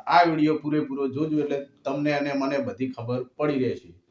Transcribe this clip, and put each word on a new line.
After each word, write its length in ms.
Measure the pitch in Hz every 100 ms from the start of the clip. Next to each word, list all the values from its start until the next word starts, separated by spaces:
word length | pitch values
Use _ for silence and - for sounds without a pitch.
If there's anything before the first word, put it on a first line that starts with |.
| -
આ 160 | 170
વીડિયો 320 | 170 156 151
પૂરેપૂરો 540 | 156 151 151 131 139 135
જોજો 360 | 135 156 151
એટલે 220 | 143 139 - _
તમને 280 | - 147 147
અને 200 | 143 143
મને 260 | 139 135 139
બધી 320 | 120 - 131
ખબર 340 | 120 117 127
પડી 340 | - - 147 135
રહેશે 360 | 120 92 82 - _